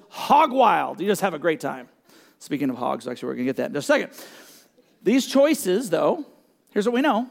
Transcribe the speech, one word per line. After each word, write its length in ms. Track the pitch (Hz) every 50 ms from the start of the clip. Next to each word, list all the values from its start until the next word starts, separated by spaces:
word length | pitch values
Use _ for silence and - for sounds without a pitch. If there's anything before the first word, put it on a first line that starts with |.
| - _
hog 420 | - - - - 240 285 320 294
wild. 480 | 233 262 247 214 180 156 143 131 139 -
You 80 | 175 202
just 140 | 208 -
have 120 | 190 196 165
a 60 | 147
great 220 | 139 175 160 -
time. 260 | - 143 135 131 123 - _ _ _ _ _ - _ _ _ _
Speaking 300 | - - 151 135 143 135
of 60 | 127
hogs, 320 | 120 123 131 135 131 - 127
actually, 200 | 123 120 - 127
we're 80 | 127
gonna 100 | 120 123
get 100 | 131 127
that 120 | - 123 127
in 60 | -
just 160 | 147 135 -
a 40 | 294
second. 180 | 262 190 - - - - - - - - - - - _ _ _ _ _ _ _ _
These 260 | - 180 233 269 - -
choices, 640 | - 262 277 311 311 - - 185 180 214 277 196
though, 360 | 165 156 147 151 208 339 285 - - _ _ _ _ _ _ _
here's 140 | - 208 202
what 80 | 233 240
we 80 | 240
know. 280 | 277 311 233 208 254 247